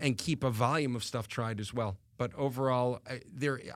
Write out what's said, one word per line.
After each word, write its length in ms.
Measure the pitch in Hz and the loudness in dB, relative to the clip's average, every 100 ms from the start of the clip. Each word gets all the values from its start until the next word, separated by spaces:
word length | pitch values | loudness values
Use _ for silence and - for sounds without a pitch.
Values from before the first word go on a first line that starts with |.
and 160 | 147 117 | 2 2
keep 260 | - 143 | 0 0
a 80 | 131 | 2
volume 460 | 110 120 160 139 120 | 4 4 4 2 -2
of 80 | |
stuff 240 | - 120 107 | -4 -4 -4
tried 320 | - 113 107 | -4 -2 -2
as 140 | 104 | -4
well. 240 | 120 107 98 - - | -2 -2 -2 -10 -4
But 160 | 123 | -4
overall, 680 | - 139 127 131 127 123 120 - | 0 0 2 2 4 2 0 -6
I, 140 | 123 - | -10 -10
there, 300 | 151 143 127 - | -2 -2 0 -4